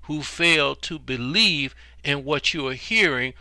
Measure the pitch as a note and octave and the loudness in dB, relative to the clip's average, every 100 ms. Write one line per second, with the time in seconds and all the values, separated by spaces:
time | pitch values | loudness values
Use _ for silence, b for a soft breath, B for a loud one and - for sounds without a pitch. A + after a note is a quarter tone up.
0 | - D3+ C3+ - E3+ D#3+ C#3 C#3 - D#3 | -8 -6 -6 2 4 6 4 0 -8 -10
1 | B2 B2+ B2 F#3+ A3 D3+ C3+ - b b | -6 -4 -2 2 2 2 -4 -8 b b
2 | - C#3+ C3+ D3 - E3 C3+ C3 - A3+ | -4 -4 0 0 0 -2 -4 -6 -2 2
3 | F#3 B2+ B2+ - | 4 2 -2 -6